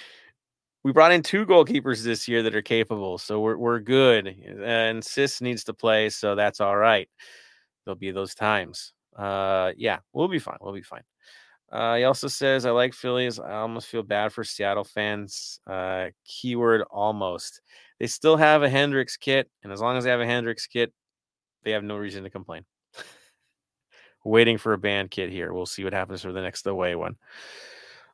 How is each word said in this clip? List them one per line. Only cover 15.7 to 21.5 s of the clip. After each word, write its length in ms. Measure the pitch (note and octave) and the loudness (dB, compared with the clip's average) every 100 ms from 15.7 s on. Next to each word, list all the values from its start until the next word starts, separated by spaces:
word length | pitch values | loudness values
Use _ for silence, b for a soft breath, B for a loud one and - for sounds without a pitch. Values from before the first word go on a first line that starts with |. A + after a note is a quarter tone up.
| F#2+ F#2 F#2 F#2 - | -8 -6 -4 -6 -10
keyword 580 | - - B2 A#2+ A#2 A2 - | -20 -12 -6 0 4 4 2
almost. 680 | G2+ G#2 G#2+ F#2+ F2 - - _ b b b | -2 -2 -2 -4 -6 -10 -16 _ b b b
They 80 | A#2+ | -8
still 300 | - D#3 D#3 | 0 4 6
have 260 | D#3 D3+ | 8 6
a 60 | C#3+ | 4
Hendricks 480 | C3+ C#3+ C3+ B2 - | 4 2 0 -2 -4
kit, 340 | - C3+ - _ | -2 0 0 _
and 100 | G2+ | -14
as 80 | G2 | -4
long 160 | A#2 B2+ | -2 0
as 80 | |
they 60 | B2 | 0
have 100 | B2 | 0
a 60 | A#2+ | 0
Hendricks 400 | A#2+ A#2 A2+ - | -2 -2 -6 -6
kit, 260 | A#2+ A#2 _ _ _ _ _ _ | -2 -2 _ _ _ _ _ _